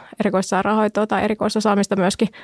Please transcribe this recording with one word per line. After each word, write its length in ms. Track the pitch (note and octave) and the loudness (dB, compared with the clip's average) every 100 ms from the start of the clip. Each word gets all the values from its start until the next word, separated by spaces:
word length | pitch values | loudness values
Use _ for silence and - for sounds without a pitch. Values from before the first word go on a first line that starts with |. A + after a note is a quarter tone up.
| - - | -18 -4
erikoissairaanhoitoa 840 | G#3+ F#3 F#3+ F#3 G3+ G#3+ G#3+ G#3 G#3+ | -2 0 0 -2 0 2 0 0 -2
tai 180 | G3 | 0
erikoisosaamista 720 | G#3 G#3+ G#3+ A3 G#3+ G3+ G3 F#3+ | -2 -2 -2 0 0 2 0 2
myöskin 320 | F#3 - A3 - | 0 2 -2 -2